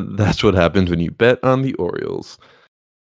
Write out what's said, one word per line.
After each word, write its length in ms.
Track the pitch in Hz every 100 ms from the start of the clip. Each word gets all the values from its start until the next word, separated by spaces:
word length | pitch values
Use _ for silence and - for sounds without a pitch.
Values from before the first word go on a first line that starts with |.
| 98
that's 320 | 101 101 -
what 100 | 110
happens 380 | 92 85 98 90
when 80 | 85
you 100 | 82
bet 340 | - 117 123
on 200 | 127 131
the 100 | 135 -
Orioles. 600 | 87 - - - - - _ _ _ _ _ _